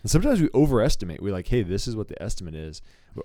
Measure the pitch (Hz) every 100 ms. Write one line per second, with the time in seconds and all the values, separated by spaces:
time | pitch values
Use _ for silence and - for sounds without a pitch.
0 | - 156 277 220 151 127 147 123 120 -
1 | 90 78 101 92 - 120 90 98 131 110
2 | 101 - 101 - 87 78 78 78 - -
3 | _ -